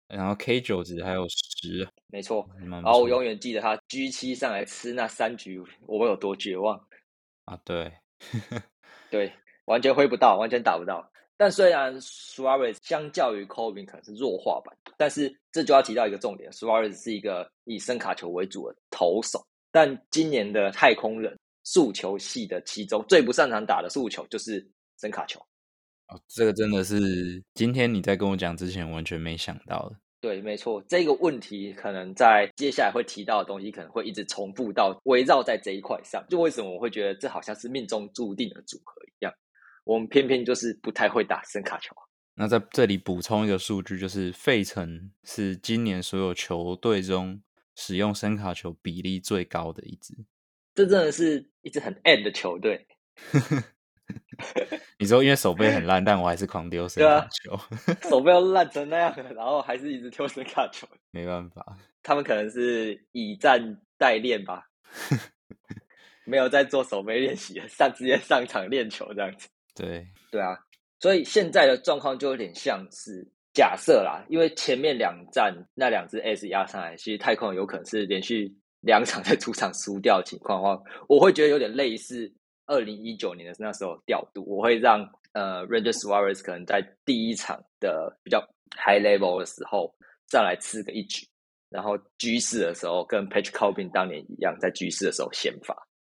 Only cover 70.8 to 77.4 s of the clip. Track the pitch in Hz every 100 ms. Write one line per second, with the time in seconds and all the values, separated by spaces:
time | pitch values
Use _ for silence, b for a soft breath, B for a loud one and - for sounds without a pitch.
70.8 | _ - 185 190 131 214 175 175 139 127
71.8 | - 143 139 131 139 127 95 - 139 98
72.8 | 98 - - 95 92 _ _ - 117 95
73.8 | - 127 90 78 - 160 160 - - 131
74.8 | 151 127 98 85 87 131 104 87 90 -
75.8 | 131 107 87 107 110 101 104 98 92 98
76.8 | 85 82 110 107 - 110